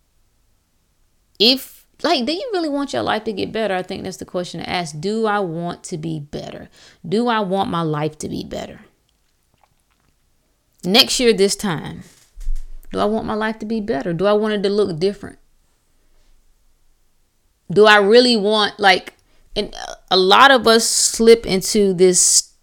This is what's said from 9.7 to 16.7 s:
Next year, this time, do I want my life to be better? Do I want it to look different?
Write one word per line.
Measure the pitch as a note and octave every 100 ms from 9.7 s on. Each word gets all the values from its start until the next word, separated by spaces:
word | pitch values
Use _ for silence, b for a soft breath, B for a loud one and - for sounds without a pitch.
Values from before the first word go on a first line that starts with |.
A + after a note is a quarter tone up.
| _ _ _ _ _ _ _ _ _ _ _
Next | F3+ G#3+ A#3 -
year, | A#3+
this | F#3 G3 G3+
time, | G#3 D3 E3+ E3+ - _ _ - - - - - -
do | F#3+
I | G#3
want | A3 A3+
my |
life | G#3+ A3 A3
to | G#3+
be | A3+
better? | G#3 C4+ F#3+
Do | E3 G3+
I |
want | G#3+ G#3+ G#3
it |
to | G3
look | G#3 G3 D#3
different? | G3 G3+ - - _ _ _ _ _ _ _ _ _ _ _ _ _